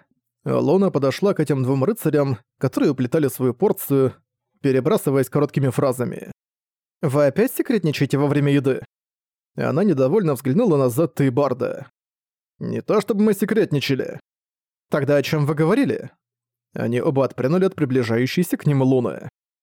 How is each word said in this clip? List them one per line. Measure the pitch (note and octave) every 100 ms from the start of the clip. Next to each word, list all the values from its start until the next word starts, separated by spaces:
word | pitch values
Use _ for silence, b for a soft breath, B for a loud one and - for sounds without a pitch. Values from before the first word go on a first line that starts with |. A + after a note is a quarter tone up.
| _ _ _ _
Луна | - B2+ B2 F3 G3
подошла | D3 C3+ - G3+
к | F#3+
этим | D#3 C#3+
двум | B2+ C3+
рыцарям, | C3 A3+ D#3+ D3 C#3 B2+ - _
которые | C3+ - A3+
уплетали | C3 B2+ D#3+ C#3+
свою | - B2+
порцию, | A2+ G3+ - - C#3 C3 - _ _ _ _
перебрасываясь | C#3 C3 C3 G#3 - C3+ C3
короткими | D3+ C#3+ - C3+
фразами. | - C#3+ B2+ A#2+ - - - _ _ _ _ _ _
«Вы | D#3 C#3 C#3+
опять | C3 B3
секретничаете | - E4 A3+ E3 C#3 C#3 C#3
во | C#3+
время | D3 C#3+
еды?» | C#3+ C3+ B2+ - _ _ _ _ _ _ -
Она | B2+ C3
недовольно | G#3 C#3 C3 G3 E3+
взглянула | C3 - C#3+ A#3+ D3
на | C3
Зетта | A#2 E3 -
и | C#3
Барда. | B2 C#3+ - A#2 - - _ _ _ _ _ _ _
«Не | A#2 A2+
то | - G3
чтобы | G3 G3+
мы | G#3+
секретничали». | G3+ G3+ A3 F3+ D3 - C3 - - - _ _ _ _ _ _
«Тогда | D#3+ C#3 C#3+
о |
чем | C3+ D#3+
вы | C#3+
говорили?» | D3+ D#3+ A3+ A#3+ A#2 B2+ - _ _ _ _ _
Они | - A#2 A#2+
оба | D#3+ C3+
отпрянули | B2+ - B2+ F3
от | F#3+
приближающейся | - D3 B2+ A#2 A2+ B2+ - F3 -
к | -
ним | C#3
Луны. | C3 C3 A2+ B1+ - - _ _